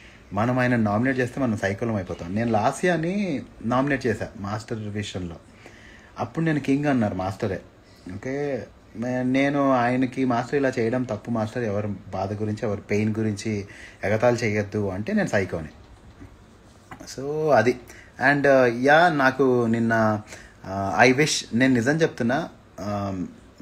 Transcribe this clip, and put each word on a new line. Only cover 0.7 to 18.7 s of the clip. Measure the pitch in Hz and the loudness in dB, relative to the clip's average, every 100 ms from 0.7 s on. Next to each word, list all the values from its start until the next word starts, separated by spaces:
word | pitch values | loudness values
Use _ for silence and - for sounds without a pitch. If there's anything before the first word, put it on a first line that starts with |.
| 120 | 2
nominate | 107 104 131 127 | 2 2 0 0
చేస్తే | 123 143 | -2 -2
మనం | 127 104 | -2 0
సైకోలం | 98 101 117 107 | -2 -2 -4 -4
అయిపోతాం. | 90 85 85 101 | -6 -8 -6 -4
నేను | 117 | 0
లాస్యాని | 110 120 139 180 165 165 202 190 135 - - 110 | 2 0 0 0 0 -2 -2 -2 -4 -8 -10 -2
nominate | 123 143 135 120 | 0 0 0 -2
చేశా | 101 90 - | -2 -6 -10
మాస్టర్ | 98 107 - 110 | -8 -8 -8 -8
విషయంలో, | 104 104 101 98 87 82 - - - - - - - - | -6 -6 -6 -8 -8 -12 -18 -20 -20 -20 -20 -20 -20 -10
అప్పుడు | 120 - 165 | -8 -2 -2
నేను | 151 | -2
king | - 139 147 | 0 0 2
అన్నారు | 127 104 95 | 2 0 -2
మాస్టరే. | 92 101 110 90 - - - - - 98 | -6 -4 -4 -6 -10 -20 -20 -20 -14 -12
ఓకే, | 131 139 143 127 - - - 101 | -8 -6 -4 -6 -10 -18 -20 -10
మే-, | 123 127 | -4 -2
నేను | 127 135 143 143 139 | 0 2 2 2 2
ఆయనకి, | 127 120 127 131 135 131 | 4 2 2 0 0 0
"మాస్టర్ | 120 123 147 | 0 0 0
ఇలా | 135 127 | 0 0
చేయడం | 113 127 | 0 0
తప్పు | 123 104 - | -4 -6 -4
మాస్టర్, | 113 107 127 | -4 -2 -4
ఎవరి | 113 101 107 | -4 -2 -4
బాధ | 98 - 95 98 | -8 -8 -6 -4
గురించి, | 104 107 104 | -4 -4 -4
ఎవరి | 107 95 | -4 -4
పెయిన్ | - 104 107 107 | -2 0 0 0
గురించి | 110 101 113 104 98 - - - | -2 -2 -4 -6 -6 -14 -20 -6
ఎగతాళి | 95 104 123 117 | -2 2 2 2
చేయొద్దు" | 113 107 101 107 101 | 0 -2 -2 -2 -2
అంటే | 92 110 | -4 -2
నేను | 214 185 | -2 0
సైకోని. | 107 92 85 76 - - - - - - - - - - - - - - - | 0 -2 -4 -10 -16 -20 -20 -20 -20 -20 -20 -20 -20 -20 -20 -20 -20 -14 -10
So | 139 151 156 | -6 -2 6
అది. | 123 120 123 - - - - 127 | 6 6 2 -6 -20 -20 0 2
And, | 143 139 | 4 6
uh, | 135 123 | 6 6